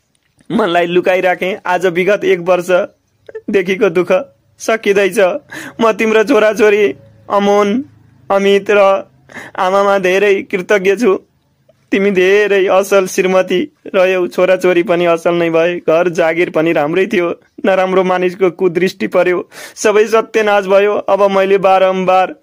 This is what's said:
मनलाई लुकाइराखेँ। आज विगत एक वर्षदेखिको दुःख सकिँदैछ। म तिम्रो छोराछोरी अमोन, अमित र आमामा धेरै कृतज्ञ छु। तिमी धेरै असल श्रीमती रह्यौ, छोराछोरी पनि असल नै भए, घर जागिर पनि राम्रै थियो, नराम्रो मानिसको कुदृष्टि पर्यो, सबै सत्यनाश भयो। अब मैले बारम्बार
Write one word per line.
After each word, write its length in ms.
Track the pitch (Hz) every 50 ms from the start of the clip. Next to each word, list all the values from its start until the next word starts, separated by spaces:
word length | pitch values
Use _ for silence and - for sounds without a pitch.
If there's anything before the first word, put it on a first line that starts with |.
| _ _ _ _ _ _ _ _ _ -
मनलाई 340 | 160 233 220 175 170 175 175
लुकाइराखेँ। 680 | 175 175 180 175 190 180 185 180 180 180 170 180 185 208 - -
आज 200 | 180 180 180 180
विगत 380 | 185 165 180 180 190 208 175 185
एक 160 | 185 190 175
वर्षदेखिको 1500 | 170 185 180 180 175 185 180 180 208 - _ _ _ _ _ _ _ - - 440 - - 202 196 180 190 196 196 220 185
दुःख 220 | 165 180 170 180 185 180 - - _ _ _ _ _ -
सकिँदैछ। 600 | - - 220 220 - 208 196 202 202 190 175 226 190 175 - 208 _ - - - - - - -
म 120 | 226 220
तिम्रो 320 | 208 202 226 220 214 220 214
छोराछोरी 680 | 202 277 214 208 214 214 196 208 214 202 214 202 277 285 - - - _ _ _ -
अमोन, 540 | 208 202 202 202 202 208 208 202 208 262 294 - _ _ _ _ _ _ _ -
अमित 360 | 196 196 196 202 202 202 196 208
र 400 | 208 208 196 196 196 196 - _ _ _ _ _ - - - - - -
आमामा 400 | 190 185 190 196 202 202 202 196
धेरै 440 | 185 180 185 190 202 208 196 202
कृतज्ञ 540 | - - - 185 175 - 214 196 180 196 196
छु। 220 | 202 247 190 185 - _ _ _ _ _ _ _ _ _ _ _ _ _ -
तिमी 180 | 262 196 196 208
धेरै 560 | 196 185 180 185 202 208 208 196 202 196 185
असल 400 | 202 185 190 202 - 202 196 190
श्रीमती 680 | 185 - 196 180 185 185 185 185 190 185 180 160 - _ _ - - -
रह्यौ, 320 | 190 180 185 190 185 175
छोराछोरी 560 | - - 190 180 185 185 180 190 180 180 175
पनि 220 | 170 175 175 175 175
असल 300 | 170 170 165 - 175 175
नै 160 | 175 170 165
भए, 280 | 160 160 165 175 175 170
घर 300 | - 156 156 170 180 180
जागिर 420 | 160 185 170 160 170 170 175 180
पनि 220 | - 160 160 170
राम्रै 340 | 165 160 143 151 170 190 185
थियो, 340 | 147 - 175 175 170 - _ _ _ _ - -
नराम्रो 400 | 202 190 185 185 185 185 190 185
मानिसको 460 | 185 180 180 180 180 180 196 190 175
कुदृष्टि 560 | - - 190 180 160 175 185 185 - - 220
पर्यो, 420 | 185 - 180 180 180 180 175 - _ - - - - -
सबै 300 | - 226 214 196 214 214
सत्यनाश 580 | 208 220 226 - - - 220 214 208 202 202 190
भयो। 300 | 185 196 196 202 208 202
अब 280 | - - - 196 196 208 196
मैले 280 | 196 190 190 196 196 190
बारम्बार 760 | 180 190 190 190 190 190 190 190 185 180 185 185 185 185 202 _